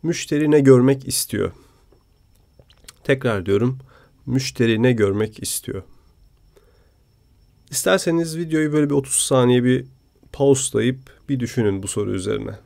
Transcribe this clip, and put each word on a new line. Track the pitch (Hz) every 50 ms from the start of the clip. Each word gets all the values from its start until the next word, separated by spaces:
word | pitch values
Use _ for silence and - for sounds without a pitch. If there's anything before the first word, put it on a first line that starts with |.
| -
müşteri | 160 170 - - - 156 147 151 147
ne | 147 151
görmek | 139 131 131 123 123 135 139 135 135 -
istiyor? | - - - - - 104 98 92 - - _ _ _ _ _ _ _ _ _ _ _ _ _ _ _ _ _ _ _ _ - _ _ _ _ - - _ _
Tekrar | - 143 131 135 123 110 101 87
diyorum, | 92 98 101 113 123 131 131 - - - - _ _ _ _ _
müşteri | - 123 139 135 - - - 123 117 113 107 117
ne | 127 127
görmek | 113 107 98 98 104 110 107 107 - -
istiyor? | - - - - - 98 95 92 - - - _ _ _ _ _ _ _ _ _ _ _ - _ _ _ _ _ _ _ _ _ _ _ _ _ _ _ _ _ _ _ _ _ _
İsterseniz | - - - 185 185 190 - 180 165 165 170 165 160 160
videoyu | 170 160 156 156 156 151 147
böyle | 151 151 147
bir | 147
otuz | 143 135 - -
saniye | - - - 139 131 123 123 123 123 123
bir | 123 127 127 127 - - _ _ _ _ _ _ _ -
pauslayıp | - 139 139 139 131 - - - 110 107 123 131 131 - - - _ _ -
bir | 143 127
düşünün | 120 117 - - 117 104 98 98 95
bu | 98
soru | - 110 104 101 101
üzerine. | 95 92 101 107 104 107 107 107 101 -